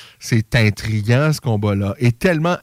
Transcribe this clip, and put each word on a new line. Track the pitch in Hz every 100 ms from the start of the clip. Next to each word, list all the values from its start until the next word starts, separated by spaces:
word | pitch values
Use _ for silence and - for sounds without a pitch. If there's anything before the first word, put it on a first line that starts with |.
| - _
C'est | - 117 107 123
intriguant, | 107 98 - 110 104 120 156
ce | 151
combat-là, | 127 107 104 101 101 101
et | 123
tellement | 117 185 165 165 175